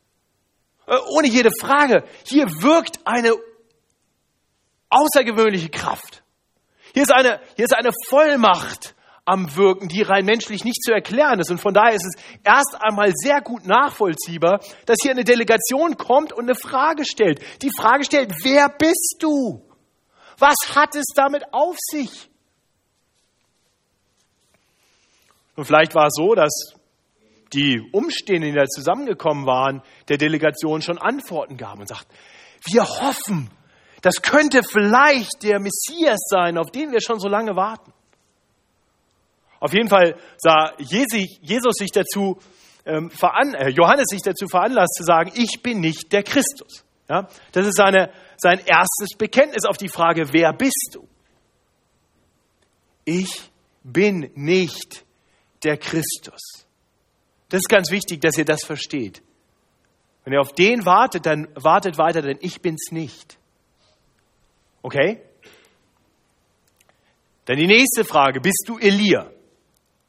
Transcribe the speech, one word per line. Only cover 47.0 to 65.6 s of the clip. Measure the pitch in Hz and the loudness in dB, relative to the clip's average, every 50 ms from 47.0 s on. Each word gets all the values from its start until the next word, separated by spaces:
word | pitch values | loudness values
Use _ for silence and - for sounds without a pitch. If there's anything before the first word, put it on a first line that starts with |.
| _ - | _ -6
Ja, | 147 185 196 - - - _ _ | -6 -6 -6 -6 -12 -20 _ _
das | - 185 196 | -4 -2 -2
ist | 208 180 202 | 0 2 4
seine, | 202 196 190 190 180 185 - - - - _ - | 4 4 4 4 2 0 -4 -14 -20 -20 _ 0
sein | - 175 180 185 | 2 2 2 2
erstes | - 190 170 170 185 190 - - 208 190 - - | 2 2 4 4 4 2 -2 -6 -8 -10 -8 -6
Bekenntnis | 220 214 - 240 285 311 - 208 185 | -8 0 2 2 2 2 0 -2 -4
auf | 208 190 - | -4 -4 -4
die | 202 180 | -8 -10
Frage, | - 165 170 165 170 165 160 139 139 | -4 0 0 2 2 0 -2 0 2
„Wer | 165 165 160 156 | 2 2 2 2
bist | - 254 277 - - - - - | 0 -2 -2 -2 -4 -6 -10 -12
du?“ | - - _ _ _ _ _ _ _ _ _ _ _ _ _ _ _ _ _ _ _ _ _ _ _ _ _ _ _ _ _ _ _ _ _ _ _ _ _ _ _ _ | -18 -20 _ _ _ _ _ _ _ _ _ _ _ _ _ _ _ _ _ _ _ _ _ _ _ _ _ _ _ _ _ _ _ _ _ _ _ _ _ _ _ _
„Ich | - 170 185 190 180 - - - - _ _ _ _ _ _ _ | -6 -4 -4 -4 -6 -10 -14 -18 -20 _ _ _ _ _ _ _
bin | 131 120 160 202 208 196 175 143 - _ | -6 0 0 2 2 0 -2 -6 -10 _
nicht | 143 143 156 180 185 180 147 - - - - - - _ _ _ _ _ _ _ _ _ _ _ _ - | -8 -4 -2 0 0 0 -2 -6 -12 -16 -18 -20 -20 _ _ _ _ _ _ _ _ _ _ _ _ -4
der | 151 151 147 | -4 -4 -4
Christus.“ | - - - 160 147 - - - - - - - - - - - _ _ _ _ _ _ _ _ _ _ _ _ _ _ _ _ _ _ | -6 -6 -6 -6 -6 -6 -8 -12 -14 -20 -20 -20 -20 -20 -20 -20 _ _ _ _ _ _ _ _ _ _ _ _ _ _ _ _ _ _
Das | - 190 | -4 -4
ist | 180 - | 0 2
ganz | 220 202 180 - | 2 2 2 0
wichtig, | - 202 - - - 143 | -4 -6 -6 -8 -6 -2
dass | 160 160 - 160 | -2 0 0 0
ihr | 156 | 0
das | 151 151 151 - | -2 -2 -4 -6
versteht. | - 156 143 - - - 143 117 98 - - _ _ _ _ _ _ _ _ _ _ _ _ _ _ _ _ _ _ _ _ _ | -8 -12 -12 -10 -10 -8 -8 -8 -10 -12 -18 _ _ _ _ _ _ _ _ _ _ _ _ _ _ _ _ _ _ _ _ _
Wenn | 131 135 | -2 0
ihr | 143 | 0
auf | 139 135 - | 0 0 0
den | - 180 214 247 240 196 | 2 2 2 2 2 2
wartet, | 185 180 208 247 254 - 175 - | 4 4 4 4 2 0 -2 -2
dann | 165 151 151 147 - _ | -2 -2 -2 -4 -8 _
wartet | 139 131 156 170 202 202 190 156 - | -2 2 2 4 4 2 -2 -2 0
weiter, | 156 165 170 165 | 0 0 0 -2
denn | 147 139 139 - | -4 -4 -6 -8
ich | - 180 - - | -8 -12 -12 -8
bin's | - 175 160 151 - - | -6 -6 -6 -8 -10 -12
nicht. | 165 160 160 120 - - - - - _ _ _ _ _ _ _ _ _ _ _ _ _ _ _ _ _ _ _ _ _ _ _ _ _ _ _ _ _ - | -10 -10 -10 -12 -14 -20 -20 -20 -20 _ _ _ _ _ _ _ _ _ _ _ _ _ _ _ _ _ _ _ _ _ _ _ _ _ _ _ _ _ -14
Okay? | 127 131 139 143 185 226 - _ _ _ _ _ - - _ | -6 -2 -2 0 0 -2 -6 _ _ _ _ _ -20 -20 _